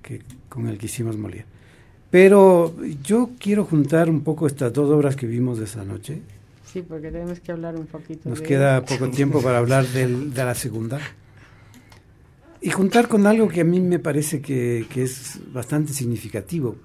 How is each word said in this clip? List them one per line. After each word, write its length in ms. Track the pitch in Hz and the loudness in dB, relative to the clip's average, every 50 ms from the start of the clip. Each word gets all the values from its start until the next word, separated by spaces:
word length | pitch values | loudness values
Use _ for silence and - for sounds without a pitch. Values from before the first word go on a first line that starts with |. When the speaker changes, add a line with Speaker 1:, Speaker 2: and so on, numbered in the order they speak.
Speaker 1:
que, 200 | - - 117 104 - - - - - - | -14 -14 -16 -16 -16 -20 -20 -20 -20 -16
con 180 | - 123 117 | -12 -8 -8
el 100 | 117 107 101 | -8 -8 -8
que 80 | 117 | -10
hicimos 300 | 107 - - 117 113 110 | -10 -8 -6 -6 -6 -6
Molière. 280 | 104 107 98 92 - - - - - - - - - - - - - _ _ | -8 -10 -10 -12 -14 -18 -18 -20 -20 -20 -20 -20 -20 -20 -20 -20 -20 _ _
Pero 640 | - 180 190 190 202 202 190 190 185 170 170 160 170 - - - 160 135 | 6 8 10 10 10 10 8 8 8 6 4 0 -2 -8 -10 -10 -10 -10
yo 280 | 139 143 208 233 247 240 - - | -2 0 2 2 2 -2 -4 -8
quiero 260 | - 196 208 208 202 | -2 -2 0 0 0
juntar 460 | - 160 151 139 143 165 160 170 165 | 0 2 0 2 2 2 2 4 2
un 100 | 160 143 | 2 0
poco 240 | 139 160 156 160 165 | -2 -4 -4 0 -2
estas 260 | 143 139 - 139 117 | -2 -2 0 -4 -2
dos 180 | 110 143 147 143 | 0 0 2 4
obras 260 | 151 147 143 139 135 | 4 4 4 2 0
que 100 | 139 127 | -2 -4
vimos 320 | 113 117 120 127 127 120 110 | -4 -2 -2 -2 -2 -2 -6
de 60 | 110 | -8
esa 180 | 104 104 107 98 | -8 -10 -12 -10
noche. 360 | 98 101 98 - - 147 190 - - - - - _ - - - - | -10 -12 -12 -12 -12 -12 -12 -14 -16 -20 -20 -20 _ -20 -20 -20 -14
Speaker 2:
Sí, 120 | - 185 | -12 -12
porque 280 | 175 160 165 156 147 160 | -12 -10 -12 -12 -12 -10
tenemos 300 | 160 170 170 175 175 175 | -10 -8 -8 -8 -10 -10
que 120 | - - | -10 -10
hablar 220 | 175 165 165 165 165 | -10 -8 -8 -8 -8
un 100 | 165 160 | -10 -12
poquito 420 | 156 - 160 156 - 160 156 - 131 | -12 -14 -18 -14 -14 -16 -12 -8 -8
Speaker 1:
Nos 120 | 117 - | -8 -8
Speaker 2:
de 60 | 156 | -2
Speaker 1:
queda 320 | - 139 135 139 139 135 131 | 0 2 2 4 4 2 2
Speaker 2:
eso. 80 | 131 | 0
Speaker 1:
poco 240 | - 135 123 131 131 | -2 -4 -2 -2 -2
tiempo 320 | 127 139 139 139 139 147 | 0 0 0 2 2 2
para 160 | 120 127 123 120 | 2 2 2 2
hablar 280 | 120 120 135 135 131 123 | 2 4 4 2 2 2
del, 440 | 123 131 131 127 123 123 143 147 123 | 0 0 0 0 -2 -2 -4 -6 -4
de 100 | 127 131 | -4 -4
la 100 | 123 120 | -4 -4
segunda. 460 | - - 123 107 113 113 117 127 147 151 - - - - - - - - - - - - - - - - - - - _ - - _ - - _ _ _ - - - | -4 -6 -8 -6 -6 -6 -6 -6 -8 -8 -12 -16 -20 -20 -20 -20 -20 -20 -20 -20 -20 -20 -20 -20 -20 -20 -20 -20 -20 _ -20 -20 _ -20 -20 _ _ _ -20 -18 -8
Y 100 | - 175 | -6 -4
juntar 380 | - 190 190 190 - 233 240 240 | 0 0 0 2 4 2 2 4
con 180 | 233 208 202 | 4 4 4
algo 220 | 202 214 226 220 190 | 4 4 4 2 2
que 140 | 160 175 | 2 2
a 20 | 165 | 2
mí 160 | 165 175 185 | 2 2 2
me 180 | 180 180 175 165 | 2 2 0 0
parece 420 | 175 165 139 151 143 151 156 135 | -2 -2 -2 -2 -2 -2 -4 -6
que, 440 | - - 139 127 120 120 120 117 110 - | -6 -4 -4 -2 -2 -2 -2 -2 -4 -6
que 100 | - 127 127 | -4 -4 -4
es 360 | 127 127 - - - - - - - | -4 -6 -10 -14 -16 -16 -16 -18 -12
bastante 400 | - 127 113 - 147 151 156 147 135 | -10 -10 -8 -4 -2 -2 -2 -2 -4
significativo. 800 | - 123 117 117 107 - 107 - 107 101 - 175 165 135 117 98 - | -6 -4 -4 -4 -6 -8 -8 -8 -8 -8 -6 -6 -4 -4 -6 -6 -10